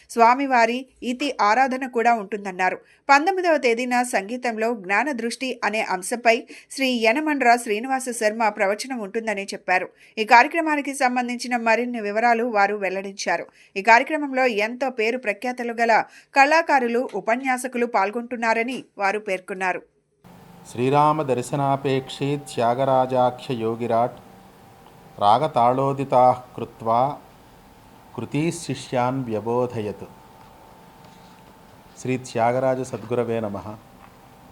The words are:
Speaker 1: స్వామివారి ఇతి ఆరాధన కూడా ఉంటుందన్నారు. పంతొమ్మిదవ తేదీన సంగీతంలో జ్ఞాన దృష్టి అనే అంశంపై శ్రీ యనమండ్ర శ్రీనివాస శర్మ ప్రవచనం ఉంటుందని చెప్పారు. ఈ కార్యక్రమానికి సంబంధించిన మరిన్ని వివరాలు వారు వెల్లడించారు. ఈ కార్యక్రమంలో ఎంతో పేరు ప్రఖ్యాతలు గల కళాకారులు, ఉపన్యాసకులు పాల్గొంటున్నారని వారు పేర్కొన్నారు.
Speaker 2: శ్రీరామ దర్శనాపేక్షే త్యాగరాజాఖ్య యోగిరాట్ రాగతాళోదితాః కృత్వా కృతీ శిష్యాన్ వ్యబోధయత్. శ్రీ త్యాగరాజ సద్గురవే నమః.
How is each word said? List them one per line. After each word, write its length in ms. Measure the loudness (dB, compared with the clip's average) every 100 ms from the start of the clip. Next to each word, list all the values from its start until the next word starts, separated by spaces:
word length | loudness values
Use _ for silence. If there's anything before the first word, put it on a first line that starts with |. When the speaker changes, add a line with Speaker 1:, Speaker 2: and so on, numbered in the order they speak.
| -6
Speaker 1:
స్వామివారి 760 | 4 6 6 2 4 2 0 -6 -10
ఇతి 340 | -6 -4 -2 0
ఆరాధన 460 | 2 4 2 0 -4
కూడా 280 | 0 2
ఉంటుందన్నారు. 640 | 2 -2 -8 -8 -2 -2 -2 _ _ 2
పంతొమ్మిదవ 480 | 4 4 0 2 2
తేదీన 460 | 2 0 0 0
సంగీతంలో 720 | 0 -2 -4 -6 -4 -2 -2
జ్ఞాన 380 | -4 -2 0 0
దృష్టి 480 | -2 -6 -6 -8 -4
అనే 180 | -4 -2
అంశంపై 540 | -4 -4 -4 -2 2 2 0 -18 -14
శ్రీ 180 | -4 0 2
యనమండ్ర 520 | 2 2 0 2 4 4
శ్రీనివాస 500 | 2 -4 -2 -4 -6 -2
శర్మ 280 | -2 0 -2
ప్రవచనం 500 | 0 0 -2 -6 -8
ఉంటుందని 460 | -6 -6 -4 -6
చెప్పారు. 440 | -6 -8 -2 -2 -2 _ -12 -6
ఈ 60 |
కార్యక్రమానికి 720 | 6 6 6 2 -2 -2 -4
సంబంధించిన 600 | -2 0 0 -4 -6 -6 -4
మరిన్ని 440 | 0 0 0 -4
వివరాలు 440 | -4 0 2 2
వారు 320 | 0 2 2 0
వెల్లడించారు. 680 | -4 -4 -8 -8 -4 -4 -4 _ _ -2
ఈ 60 |
కార్యక్రమంలో 640 | 6 6 6 -4 -2 0 0
ఎంతో 440 | 0 -4 -2 -4
పేరు 280 | -2 -2 -2
ప్రఖ్యాతలు 540 | -4 -4 -4 -6 -6
గల 200 | 0 2 2 2 -8 _
కళాకారులు, 760 | 4 4 4 4 2 2 -2 -2
ఉపన్యాసకులు 720 | -4 -2 -2 0 -4 -4 -4 0
పాల్గొంటున్నారని 1000 | 0 0 -2 -8 -4 0 0 -2 -6 -10 -4
వారు 200 | -2 -2
పేర్కొన్నారు. 640 | -4 -6 -6 -6 -4 -4 -8 _ _ _ -20 -20 -20 -20 -12
Speaker 2:
శ్రీరామ 500 | -2 2 4 4 2
దర్శనాపేక్షే 1120 | 0 -2 -2 -2 0 0 0 -2 -4 -6 -4 -4
త్యాగరాజాఖ్య 1200 | -6 -2 0 2 2 2 2 2 0 -2 -8
యోగిరాట్ 640 | -4 -4 -4 0 0 0 -4 -20 -20 -20 -20 -20 -20 -20 -20 -20 0
రాగతాళోదితాః 1160 | 4 4 2 2 2 2 0 -2 0 4 6 4 -2 -12
కృత్వా 440 | -12 -8 -2 0 0 -4 -16 -20 -20 -20 -20 -20 -20 -20 -18 -12
కృతీ 360 | -6 -2 -2
శిష్యాన్ 720 | -4 -6 -8 -4 -2 0 -2
వ్యబోధయత్. 840 | -4 -4 -2 -2 -2 -4 -6 -8 -14 -20 -20 -20 -20 -20 -20 -20 -20 -20 -20 -20 -20 -20 -20 -20 -20 -20 -20 -10
శ్రీ 180 | -4 -4
త్యాగరాజ 640 | -4 0 0 2 0 -2
సద్గురవే 580 | -4 -10 -6 -4 -2 -2
నమః. 260 | -4 -8 -12 -16 -20 -20 -20 -20 -20 -20 -20